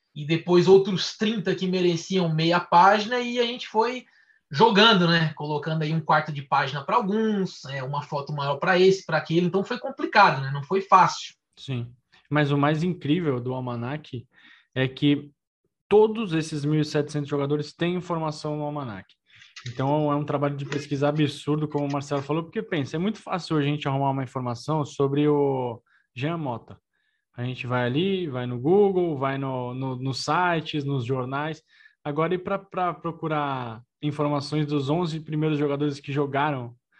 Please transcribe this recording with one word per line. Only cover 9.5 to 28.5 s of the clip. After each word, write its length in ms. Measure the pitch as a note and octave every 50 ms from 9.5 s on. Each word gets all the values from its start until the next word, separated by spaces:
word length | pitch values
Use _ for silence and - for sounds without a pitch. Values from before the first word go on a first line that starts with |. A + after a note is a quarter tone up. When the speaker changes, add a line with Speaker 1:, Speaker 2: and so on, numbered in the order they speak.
| E3+ G3 G3
Speaker 1:
foi 140 | - B3 -
complicado, 600 | - D#4 - - D4+ - - A3+ G3 E3+ D3 C3+
né? 100 | C3+ C3+
Não 140 | C#3 C#3+ C3+
foi 160 | - - B2+
fácil. 540 | - - - B2+ B2+ - - - - - - _ _ _ _
Speaker 2:
Sim. 360 | - - - C3 A#2+ A#2 A#2+ - _ _ _ _ _ _ -
Mas 220 | C#3+ D3 D3+ C#3
o 80 | C#3+ C#3+
mais 240 | C#3+ D3 D#3 D3+ E3
incrível 580 | F#3 E3+ - - C#3 D3+ F#3 F3 D3+ C3 A#2+
do 140 | A#2+ B2+ B2+
Almanac 720 | C3 B2+ B2 A#2+ A#2+ A#2 B2 C#3+ D#3 - - - A#2+ - _ _ _ - - - - _ _ -
é 140 | B2+ C3 C3
que 420 | C3 - D3 C#3+ C#3+ C#3+ C#3+ - _ _ _ _ _ _ _ _ _ _ _ -
todos 440 | G3 G#3+ G#3+ A3 G#3+ A3 A#3 F#3 D#3+
esses 320 | D#3+ D#3 D#3+ D#3+ D3 C#3
mil 160 | D3 D3+ D3+
e 40 | D3
setecentos 440 | D3+ - D3+ C#3+ D3 - D3 C#3+ C#3
jogadores 460 | D3 C#3+ C#3 C#3 D3 D3+ D3 D3 -
têm 220 | - E3+ F3 F3+
informação 600 | F3+ E3+ - F3 D#3+ D#3+ D#3 D3+ D#3 - D#3 D3+
no 60 | D3+ D3
Almanac. 520 | D3 D3 D3 C#3 A#2+ G#2 F#2+ G2 _ _ _ _ _ _ - - - - - -
Então 440 | B2 A#2+ C3 C3 C3+ D3 D3+ D3+ D3
é 60 | C#3+
um 80 | D3 D3
trabalho 320 | D3 D3 C#3 C#3+ C#3+ C#3+
de 80 | C#3 C#3+
pesquisa 440 | - - C#3 D3 - D3 C3+ C#3+ C#3+
absurdo, 600 | D3 D#3 D3+ C3 - - - - D3+ D#3 D3+ D3
como 180 | D3+ D3 C#3+
o 60 | C#3 C#3+
Marcelo 300 | C#3+ C#3 - C#3+ C#3 C3+
falou, 200 | - D3 E3 E3
porque 200 | E3 - A3+ G#3+
pensa, 340 | - F#3 D#3 C3+ A#2 -
é 20 | D#3
muito 200 | F3+ G#3+ G#3+ -
fácil 380 | - - F#3 F3+ D#3+ - E3
hoje 120 | D3+ C#3+ C#3+
a 20 |
gente 160 | D3 C#3+ -
arrumar 240 | D3 C3+ C#3 C#3 C#3
uma 140 | C3+ C3+ C3+
informação 600 | B2 - C3 B2+ B2 A#2 A#2 - - D#3 D#3 C#3
sobre 440 | D3 - - C#3+ C#3 C#3 C#3+ D3 D3+
o 540 | D3 C#3+ C#3+ C#3 C3+ C3 B2+ B2 A2 G#2+ _ _ _ _ _ _ -
Jean 220 | A#2+ C3 D#3 E3+
Mota. 420 | E3 D3+ C3 A#2 A2 - - G2 - _ _ _ _ _ _ _ _ _ _ _
A 80 | A#2+ B2
gente 220 | B2 B2+ B2 -
vai 200 | A#2+ B2 B2 B2
ali, 420 | B2 B2+ D3 F#3 G3 F#3+ F#3 F3+ D3+
vai 160 | B2+ B2+ B2
no 140 | B2